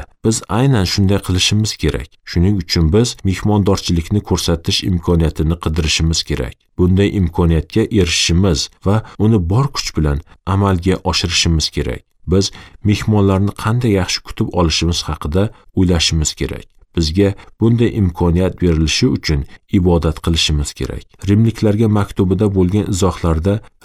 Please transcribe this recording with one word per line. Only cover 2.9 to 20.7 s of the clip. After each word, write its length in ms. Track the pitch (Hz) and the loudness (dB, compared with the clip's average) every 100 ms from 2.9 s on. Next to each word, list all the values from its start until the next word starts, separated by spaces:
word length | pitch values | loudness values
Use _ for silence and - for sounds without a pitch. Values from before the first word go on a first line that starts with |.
biz 240 | 104 120 - 98 | 2 2 -2 -4
mehmondorchilikni 960 | 92 104 104 98 95 - 87 80 104 | -2 0 2 2 0 0 -2 0 -2
ko'rsatish 600 | - 92 - 85 - - - | 0 -2 0 -2 -2 -4 -2
imkoniyatini 720 | 90 - 85 80 - 78 82 | -2 0 2 0 0 -2 -2
qidirishimiz 680 | - 80 78 - 80 82 | -2 -2 -2 0 0 0
kerak. 320 | - 71 64 - _ - | -2 -4 -6 -10 _ 0
Bunday 320 | 90 92 101 104 | 2 4 2 2
imkoniyatga 680 | 85 - 85 82 - 110 | 0 2 2 2 0 -2
erishishimiz 840 | 110 107 87 - - 85 98 78 - - 95 | 0 2 2 0 0 2 2 0 -4 -6 -2
va 120 | 107 - - | -2 -2 -2
uni 220 | 107 113 82 | 2 2 2
bor 160 | 110 139 | 0 0
kuch 220 | - - - | -4 -6 -2
bilan 240 | 76 69 - - - | -2 -2 -6 -12 -4
amalga 480 | 98 101 92 90 90 | 0 2 2 0 -2
oshirishimiz 720 | 90 90 90 85 87 80 - | -2 -2 -2 -2 0 0 -2
kerak. 320 | - 69 58 - _ - | -4 -6 -8 -14 _ -2
Biz 240 | 92 95 - - - 104 | 0 0 -6 -18 -6 0
mehmonlarni 680 | 101 - 107 98 95 101 | 0 2 2 2 2 0
qanday 420 | - 107 120 123 | -2 -4 -2 0
yaxshi 280 | 98 90 - | 0 0 -6
kutib 260 | - - 110 | -10 -6 -4
olishimiz 520 | - 85 - 82 85 | 0 0 0 -2 -2
haqida 400 | - - 76 90 104 - _ - | -4 -8 -4 -2 -2 -4 _ 0
o'ylashimiz 600 | 92 87 - 80 76 - | 2 2 0 0 -2 -4
kerak. 320 | 69 - - _ _ - | -8 -8 -14 _ _ -4
Bizga 380 | 80 85 98 95 - - | -2 2 0 0 -10 -2
bunday 360 | 113 117 117 - | 0 2 2 2
imkoniyat 680 | 95 - 87 85 92 - | 0 0 0 2 0 0
berilishi 440 | 87 80 80 - - | 0 2 0 0 0
uchun 360 | 69 - 73 69 - _ | 0 -2 -4 -4 -12 _
ibodat 440 | 101 90 85 80 78 | 0 2 2 0 -2
qilishimiz 560 | - 82 - 76 71 | -2 -2 0 -2 -4